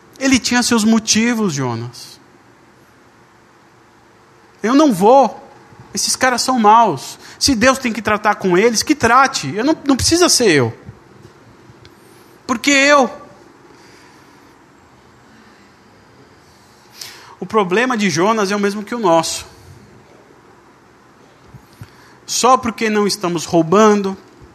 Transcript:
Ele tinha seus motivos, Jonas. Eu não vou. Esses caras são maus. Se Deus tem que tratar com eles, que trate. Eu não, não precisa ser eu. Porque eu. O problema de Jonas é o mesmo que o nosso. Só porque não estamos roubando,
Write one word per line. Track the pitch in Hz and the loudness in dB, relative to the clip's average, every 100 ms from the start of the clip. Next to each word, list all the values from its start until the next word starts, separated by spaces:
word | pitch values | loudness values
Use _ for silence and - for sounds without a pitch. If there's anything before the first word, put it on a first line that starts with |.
| - - | -20 -4
Ele | 269 254 | 0 0
tinha | - 247 | 0 -2
seus | 233 233 | 0 0
motivos, | 214 226 220 214 233 226 208 | 2 0 0 -2 0 -2 -4
Jonas. | 139 131 113 120 - - - _ _ _ _ _ _ _ _ _ _ _ _ _ _ _ _ _ _ _ _ _ _ _ - | -4 -6 -6 -10 -16 -20 -20 _ _ _ _ _ _ _ _ _ _ _ _ _ _ _ _ _ _ _ _ _ _ _ -8
Eu | 214 277 | 0 2
não | 311 | 2
vou. | 175 202 269 247 - - - - - - | 2 4 4 4 -2 -20 -20 -20 -20 -14
Esses | - - - | -8 -6 -2
caras | 262 240 | -2 -2
são | - 254 | -2 2
maus. | 208 226 220 139 - - - - | 4 4 4 -2 -10 -18 -20 -4
Se | - 240 | -2 2
Deus | 254 254 | 2 0
tem | 247 | -4
que | 220 | -6
tratar | 220 208 214 202 | -4 -2 -2 -2
com | 185 175 | 0 2
eles, | 233 214 | 2 0
que | - | -2
trate. | 285 226 247 269 - - 196 | 0 2 4 2 -2 -8 -4
Eu | |
não, | 269 320 - | -2 -2 -2
não | 262 | -2
precisa | - 339 339 | 0 2 2
ser | - 226 | 2 2
eu. | 147 117 - - - - - - - - - - - - _ - - - - - | 2 0 -4 -20 -20 -20 -20 -20 -20 -20 -20 -20 -20 -20 _ -20 -20 -20 -20 -8
Porque | 247 277 | -4 0
eu. | 277 277 294 247 - - - - _ - - - - - - - - - _ _ _ _ _ _ _ _ - - - - _ _ _ _ _ - _ _ _ _ _ _ - - - - - | 2 4 4 2 -4 -20 -20 -20 _ -20 -20 -20 -20 -20 -20 -20 -20 -20 _ _ _ _ _ _ _ _ -20 -20 -20 -20 _ _ _ _ _ -20 _ _ _ _ _ _ -18 -18 -18 -20 -16
O | 185 | -4
problema | 220 185 190 254 233 | -2 0 -2 -2 -2
de | 202 | -2
Jonas | 147 196 226 190 | 0 0 0 -2
é | 208 | -2
o | |
mesmo | 202 208 | -4 -6
que | 208 | -10
o | 240 | -4
nosso. | 196 165 160 - - - - - - - - - _ _ _ - _ _ _ _ _ _ - _ - - _ - - - - - - | 0 0 -2 -8 -14 -20 -20 -20 -20 -20 -20 -20 _ _ _ -20 _ _ _ _ _ _ -20 _ -20 -20 _ -20 -20 -20 -20 -20 -10
Só | - 240 254 | -2 0 0
porque | 240 214 226 | -2 -4 -2
não | 214 202 | 0 -2
estamos | - 175 170 - | -2 -6 -6 -2
roubando, | 170 165 196 220 208 196 190 - - - | 0 2 4 4 2 -2 -10 -16 -20 -20